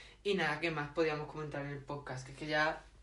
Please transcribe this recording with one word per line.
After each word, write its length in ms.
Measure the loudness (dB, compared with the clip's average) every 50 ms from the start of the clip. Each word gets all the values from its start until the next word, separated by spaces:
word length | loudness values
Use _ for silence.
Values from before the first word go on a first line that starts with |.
| -18 -18 -12 -4 0
Y 100 | 2 2
nada, 260 | 4 4 2 2 2
¿qué 100 | 0 0
más 180 | 0 0 -2 0
podíamos 360 | 2 4 4 4 4 2 -2
comentar 360 | -4 -6 -6 -6 -4 -4 -4
en 100 | -4 -4
el 60 | -6 -6
podcast? 460 | -6 -6 -6 -6 -6 -6 -6 -6 -8
Que 60 | -10
es 80 | -10 -6
que 80 | -2
ya, 340 | 2 4 4 4 4 2 -2 -8 -16 -20 -20